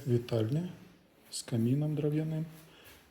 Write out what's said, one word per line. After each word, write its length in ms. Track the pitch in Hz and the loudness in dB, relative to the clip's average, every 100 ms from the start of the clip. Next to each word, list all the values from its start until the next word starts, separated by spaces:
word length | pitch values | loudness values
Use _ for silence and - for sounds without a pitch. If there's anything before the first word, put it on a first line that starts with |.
| - | 2
вітальня 640 | 120 120 117 110 147 180 - - - - - - | 2 2 0 2 0 -2 -8 -18 -20 -20 -20 -12
з 120 | - | -12
каміном 540 | - 120 117 143 151 147 | -2 2 4 2 2 0
дерев'яним. 500 | 147 151 160 156 160 - - - - - - | 2 2 0 -2 -4 -10 -20 -20 -20 -20 -16